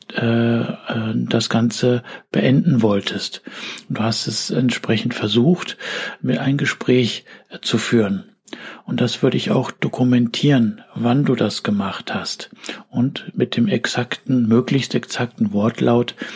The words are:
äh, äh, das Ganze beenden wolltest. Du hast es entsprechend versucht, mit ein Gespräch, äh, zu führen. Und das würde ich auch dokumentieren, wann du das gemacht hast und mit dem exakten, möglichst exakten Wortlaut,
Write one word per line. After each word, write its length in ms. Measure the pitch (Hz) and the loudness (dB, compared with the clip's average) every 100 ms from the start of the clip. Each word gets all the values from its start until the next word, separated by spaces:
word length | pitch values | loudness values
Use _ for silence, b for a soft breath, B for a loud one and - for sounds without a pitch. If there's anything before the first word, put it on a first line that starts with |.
| - - | -10 -2
äh, 460 | 117 117 117 117 | 2 2 2 2
äh, 520 | 113 - - 117 110 | -2 -6 -6 -4 -2
das 360 | 120 117 120 - | -2 0 0 0
Ganze 540 | 117 117 - 123 123 B B B | 2 0 2 2 0 B B B
beenden 500 | - - 139 - 123 | 0 4 4 4 4
wolltest. 600 | 107 101 - 101 - - B B B B B | 4 2 -2 -6 -6 -10 B B B B B
Du 120 | - | -4
hast 260 | 110 113 - | -2 -2 -2
es 220 | 104 - | -4 -2
entsprechend 640 | - 127 - - 107 - | 0 2 0 0 0 0
versucht, 640 | - 208 120 139 180 - - B B B B | -2 0 4 4 4 0 -10 B B B B
mit 160 | 127 117 | -4 -2
ein 180 | 135 143 | 0 0
Gespräch, 720 | 139 - - 127 117 - B B B | -2 -2 2 4 2 -2 B B B
äh, 100 | - | -8
zu 180 | - 113 | -2 0
führen. 600 | - 117 101 95 - _ - B B B - | 2 2 2 -2 -6 _ -20 B B B -6
Und 160 | 147 | -2
das 200 | 131 - | -2 2
würde 160 | 131 135 | 0 2
ich 140 | - | 0
auch 200 | 139 - | 0 -2
dokumentieren, 1120 | - - - 127 123 117 - 147 135 110 - - - | -4 -4 0 4 4 2 2 4 4 2 -2 -10 -4
wann 300 | 117 135 135 | 0 2 2
du 100 | 123 | 2
das 280 | 107 - | 0 -2
gemacht 500 | - 101 95 - - | -2 -2 -2 -6 -6
hast 360 | 101 87 - - B B B B | -6 -6 -10 -12 B B B B
und 420 | - 131 - - - | -2 -2 -2 -8 -4
mit 220 | 120 - | -2 0
dem 100 | 110 | 0
exakten, 800 | 120 - - 117 - - 127 110 | 0 -2 -4 -4 -6 -2 0 4
möglichst 480 | 117 127 139 - 120 | 2 2 0 0 -4
exakten 560 | - - 120 - 104 | -4 -6 -4 -2 -2
Wortlaut, 640 | 101 110 - 123 120 120 - B | 0 0 0 2 2 0 -6 B